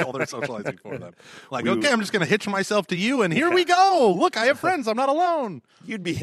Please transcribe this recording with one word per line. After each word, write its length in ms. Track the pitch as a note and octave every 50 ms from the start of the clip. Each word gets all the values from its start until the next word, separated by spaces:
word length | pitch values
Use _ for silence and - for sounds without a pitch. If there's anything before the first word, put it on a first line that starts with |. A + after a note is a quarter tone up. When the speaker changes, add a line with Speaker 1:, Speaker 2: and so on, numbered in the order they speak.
| C3+
Speaker 1:
all 60 | C3
their 160 | C3 C3 -
socializing 500 | - C3+ A#2 C#3+ C3+ A#2 G#2+ G2+ C#3+ F#2+
for 180 | - - G#2 F#2+ F2
them. 160 | F2 F2 - _ - - - - - -
Like, 140 | C3 - -
Speaker 2:
We 60 | -
Speaker 1:
"Okay, 200 | - A2+ - D4
I'm 80 | A#3 A3
just 140 | G3+ - -
gonna 140 | G3 D#3+
hitch 200 | C#3 G3+ G#3+ -
myself 380 | G3 G3 G3 F#3+ - G#3+ G#3 F3+
to 80 | - F#3
you, 280 | E3 G3+ A#3+ C#4+ B3 G3+
and 100 | E3+ D#3
here 160 | A#3+ E4 F4
we 120 | F4 F#4
Speaker 2:
Yeah. 120 | F4 F4 F4
Speaker 1:
go! 400 | F4+ F#4+ G4 F#4 D#4+ A#3+ G3+ F3
Look, 220 | G3 E4 F#4 -
I 80 | A3 A#3
have 140 | C4+ C#4+ -
friends. 280 | - F4 F#4 D4+ A#3
I'm 80 | A3+ G#3+
not 140 | A#3+ C4+ C4+
alone." 540 | C#4+ E4 F4+ F4 E4+ D4+ B3 G3+ D#3 A#2 - _ _ _ -
Speaker 2:
You'd 200 | - A3 G3 E3+
be, 100 | F3 D3+ A#2+